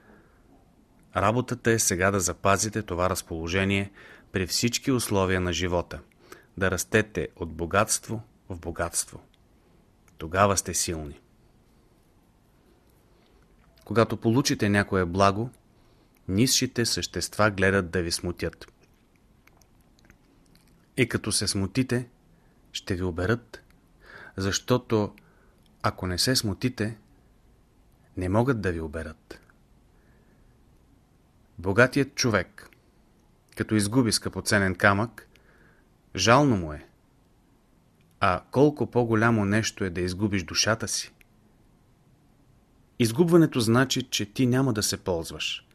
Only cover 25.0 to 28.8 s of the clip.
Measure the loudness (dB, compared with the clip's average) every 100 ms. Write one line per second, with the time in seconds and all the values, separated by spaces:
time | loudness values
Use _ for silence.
25 | -2 -6 _ _ _ _ _ _ -6 -4
26 | -6 -2 0 0 -2 -4 -4 -4 -6 -6
27 | _ _ _ _ _ _ _ _ _ _
28 | _ -8 -2 0 0 -2 -2 -4